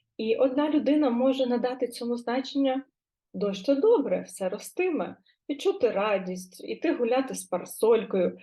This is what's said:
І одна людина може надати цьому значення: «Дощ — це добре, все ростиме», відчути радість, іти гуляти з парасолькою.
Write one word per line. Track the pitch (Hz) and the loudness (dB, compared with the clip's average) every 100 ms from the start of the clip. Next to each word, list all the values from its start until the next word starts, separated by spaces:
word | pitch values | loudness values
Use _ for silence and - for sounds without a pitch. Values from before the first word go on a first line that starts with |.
| _ - | _ -4
І | 220 - | 0 2
одна | 269 262 302 | 2 2 0
людина | 294 254 302 277 | 2 2 4 4
може | 233 262 262 247 | 4 2 2 0
надати | 240 247 262 - | 0 -2 -2 -6
цьому | - 240 240 | -4 -6 -4
значення: | 233 254 262 277 269 262 - _ _ _ _ | -2 -4 -2 0 0 0 -6 _ _ _ _
«Дощ — | 190 202 190 - | -4 -4 0 0
це | |
добре, | 277 440 440 226 185 185 | 4 4 4 2 -2 -4
все | - 185 | -6 -6
ростиме», | - - - 370 277 175 - _ _ - | -6 -6 -4 -2 -2 -4 -10 _ _ -10
відчути | 285 381 - 233 | -2 -2 2 0
радість, | 196 214 190 185 185 - - | 2 0 0 -2 -8 -10 -14
іти | 202 220 320 | -10 -4 -2
гуляти | 285 233 254 262 | 0 2 0 0
з | - | -6
парасолькою. | - 180 - - 220 220 196 190 175 - | -6 -6 -6 0 4 4 2 0 0 -4